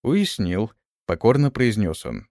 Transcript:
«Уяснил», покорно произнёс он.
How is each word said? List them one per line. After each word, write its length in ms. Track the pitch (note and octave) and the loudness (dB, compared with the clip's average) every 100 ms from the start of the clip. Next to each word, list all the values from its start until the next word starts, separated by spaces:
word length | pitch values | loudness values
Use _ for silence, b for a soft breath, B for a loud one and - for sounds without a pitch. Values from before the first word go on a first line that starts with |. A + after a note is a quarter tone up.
«Уяснил», 680 | C3 F#3+ G3 - F2+ F2+ A2+ _ _ _ - | 0 0 0 -2 -2 -2 -4 _ _ _ -8
покорно 460 | E2+ A2+ C#3 C#3+ | 2 4 4 2
произнёс 520 | - B2 G#2+ F#2 D#2 | 2 0 0 -2 -4
он. 220 | B1+ A1 - | -8 -12 -14